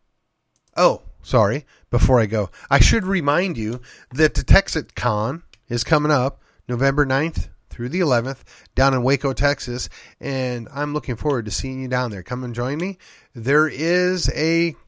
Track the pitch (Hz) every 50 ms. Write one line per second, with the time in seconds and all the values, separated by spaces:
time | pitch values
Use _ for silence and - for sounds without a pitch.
0 | _ _ _ _ _ _ _ _ _ _ _ _ _ _ - - 180 165 113 -
1 | - - - _ - - - 120 104 101 117 151 - _ _ _ _ - - 117
2 | - - 131 120 110 101 110 107 101 - - - - - 139 139 - - 226 226
3 | 185 185 196 180 143 143 147 170 190 190 151 117 107 107 120 127 - - - -
4 | - - 120 135 156 147 - - 135 - 170 196 - - - 160 - - - -
5 | - 120 107 104 107 120 151 170 - - _ _ _ - 120 120 - - 160 147
6 | 147 151 151 131 123 135 - - _ _ _ _ _ - 123 117 139 139 135 143
7 | 143 131 131 135 156 165 156 - - - - - _ - - - 120 127 151 185
8 | 180 147 127 117 117 131 135 - - _ - - - _ - - 131 135 135 127
9 | 120 131 139 131 - 139 123 - 147 143 143 - - 123 120 127 - - - -
10 | - - _ - - 135 135 131 127 123 123 120 113 - - 139 147 147 147 151
11 | - - 120 - - 151 139 123 110 104 - - - 131 131 131 131 127 127 127
12 | 127 117 104 95 87 - 123 123 131 123 113 117 120 131 143 160 175 196 185 -
13 | _ - - _ _ _ - 120 110 127 143 151 156 147 104 120 160 165 175 180
14 | 180 180 185 175 - - - - 156 165 165 165 170 170 - - _